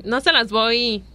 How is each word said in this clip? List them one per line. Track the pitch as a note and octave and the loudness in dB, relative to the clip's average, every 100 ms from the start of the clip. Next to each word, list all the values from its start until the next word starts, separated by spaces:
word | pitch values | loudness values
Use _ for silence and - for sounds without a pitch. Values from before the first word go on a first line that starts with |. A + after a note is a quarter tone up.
no | F#3+ B3 | -4 -2
se | D4+ | 2
las | D4+ A3+ | 0 2
voy | G#3+ A3+ A#3+ A#3+ G#3+ - | 0 2 2 0 -4 -8